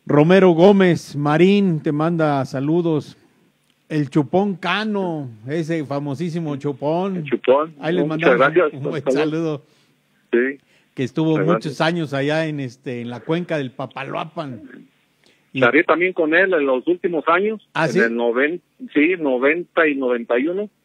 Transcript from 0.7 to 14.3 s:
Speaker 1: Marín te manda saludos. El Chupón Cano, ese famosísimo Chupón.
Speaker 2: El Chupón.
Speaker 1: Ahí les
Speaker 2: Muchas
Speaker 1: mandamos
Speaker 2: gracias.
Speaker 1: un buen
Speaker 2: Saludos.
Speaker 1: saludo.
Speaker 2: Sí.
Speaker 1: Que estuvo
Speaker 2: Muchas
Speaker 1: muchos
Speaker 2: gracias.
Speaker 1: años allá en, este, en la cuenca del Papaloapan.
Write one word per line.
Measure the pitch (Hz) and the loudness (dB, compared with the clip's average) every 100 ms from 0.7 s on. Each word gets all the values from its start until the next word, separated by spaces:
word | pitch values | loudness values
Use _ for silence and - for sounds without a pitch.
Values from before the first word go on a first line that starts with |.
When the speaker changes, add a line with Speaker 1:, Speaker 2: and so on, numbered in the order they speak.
| 196 185 156 - 143 | 8 4 2 -2 -4
Speaker 1:
Marín | 147 156 185 202 196 156 | 0 4 4 4 2 0
te | 160 | -2
manda | 147 165 170 151 143 | -2 -2 0 0 0
saludos. | 131 135 143 170 170 151 - - _ _ _ _ _ _ - | -4 -4 -2 0 0 -2 -4 -14 _ _ _ _ _ _ -6
El | 156 135 | -4 -2
Chupón | 160 131 180 202 175 | -2 0 0 -2 -4
Cano, | 170 196 220 202 185 156 131 110 120 | -4 -4 -2 -4 -4 -6 -10 -14 -8
ese | 165 156 165 | -6 -4 -6
famosísimo | 131 143 143 135 175 170 156 143 | -6 -6 -6 -6 -6 -6 -6 -6
Chupón. | 143 131 143 170 196 180 | -6 -6 -4 -2 -2 -6
Speaker 2:
El | |
Chupón. | 147 120 - 139 160 151 | -4 -2 0 0 0 -6
Speaker 1:
Ahí | 156 | -4
les | 180 147 | -2 -2
Speaker 2:
Muchas | |
Speaker 1:
mandamos | 160 160 120 139 | 0 2 2 2
Speaker 2:
gracias. | 170 156 | 2 0
Speaker 1:
un | 143 147 | -2 -8
buen | 156 | -6
Speaker 2:
Saludos. | 135 135 | -2 -2
Speaker 1:
saludo. | 156 156 165 139 - _ _ _ _ _ _ | -2 -2 -4 -6 -10 _ _ _ _ _ _
Speaker 2:
Sí. | 120 131 139 _ _ _ | -2 -2 -6 _ _ _
Speaker 1:
Que | - | -8
estuvo | 123 - 160 | -6 -2 0
Speaker 2:
Muchas | 156 156 | 2 2
Speaker 1:
muchos | - | 0
Speaker 2:
gracias. | 151 127 | -2 -2
Speaker 1:
años | 160 170 151 | -2 -2 -4
allá | 139 139 160 160 | -4 -2 -2 -4
en, | 147 | -6
este, | 131 123 135 120 | -8 -10 -10 -10
en | 120 | -10
la | 123 | -10
cuenca | - 165 170 156 | -4 -4 -2 -6
del | 131 | -6
Papaloapan. | - 131 131 139 156 165 | -10 -12 -12 -10 -10 -10